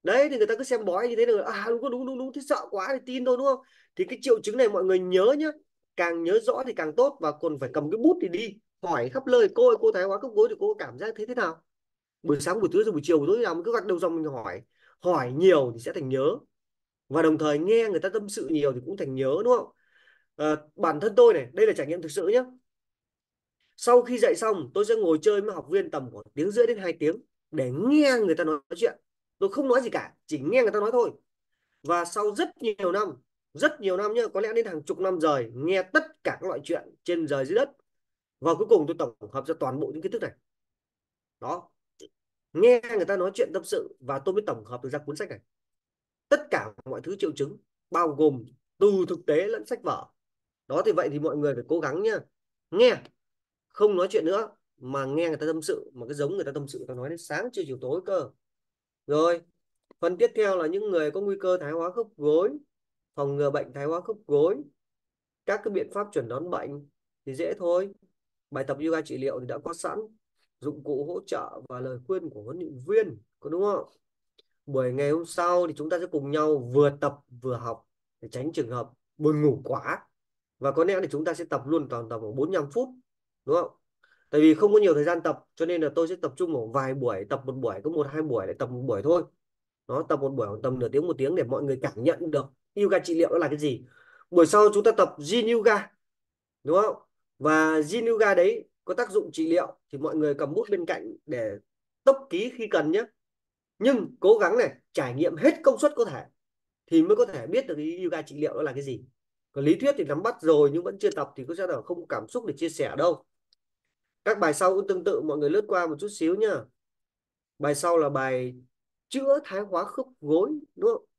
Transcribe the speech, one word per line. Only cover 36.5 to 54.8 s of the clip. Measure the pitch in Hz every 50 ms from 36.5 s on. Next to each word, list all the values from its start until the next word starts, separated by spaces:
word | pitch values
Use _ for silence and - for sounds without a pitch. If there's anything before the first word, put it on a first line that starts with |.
| - 143 147
chuyện | - 170 - - - _ _ _
trên | - 175 165 160
trời | 143 147 135 135
dưới | 135 185
đất. | 233 277 269 _ _ _ _ _ _ _ _ _ _ _ _ _ _
Và | 131 160 165
cuối | 147 - -
cùng | 226 180 151
tôi | 147 165 165
tổng | 156 123 113 _ - 104
hợp | - 135 127
ra | 160 160 -
toàn | 151 127 123 143
bộ | 156 -
những | 151 156
kiến | 165 190
thức | 214 226
này. | 175 123 - _ _ _ _ _ _ _ _ _ _ _ _ _ _ _ _ _ _ _ _ _
Đó. | 117 123 160 175 175 _ _ _ _ _ _ _ - - _ _ _ _ _ _ _ _
Nghe | - 151 202 240 247 233 233 233 226
người | 208 170
ta | 175 196
nói | 190 180 196 190
chuyện | - - - 160
tâm | 190 170
sự | - 202 170 - - - _
và | 127 123 139 135
tôi | 135 190
mới | 185 208 208
tổng | 180 127 113 107
hợp | - 123 123
được | 135 131
ra | 135 147
cuốn | 147 - 147
sách | 147 208 -
này. | 117 101 _ _ _ _ _ _ _ _ _ _ _ _ _ _ _ _ _ _
Tất | 294 294 294 -
cả | - 160 101 110 - - -
mọi | 131 127 -
thứ | 131 156 202 190
triệu | 196 165
chứng, | 143 - 139 143 139 - _ _ _ _ _ _
bao | - 170 175 160
gồm | 139 135 156 151 135 120 107 - _ _ _ _ _ _
từ | 190 208 202 190 175 156
thực | 180 - -
tế | - 147 156 190
lẫn | 208 226 214 214
sách | - 254 247
vở. | - 165 120 - - _ _ _ _ _ _ _ _ _ _ _ _
Đó, | - 131 165 196
thì | 220
vậy | 175 170 170 156
thì | 143 147
mọi | 147 156 127
người | 151 147 143 131
phải | 117 120 -
cố | 160 170
gắng | 151 139 143 175
nha. | 208 226 214 170 - _ _ _ _ _ _ _ _ _
Nghe, | 160 196 247 247 202 139 - - _ _ _ _ _ _ _ _ _ _ _ _
không | _ - 208 208 202
nói | 175 180 190
chuyện | - - 156
nữa, | 160 190 214 226 214 _ _ _ _ _
mà | _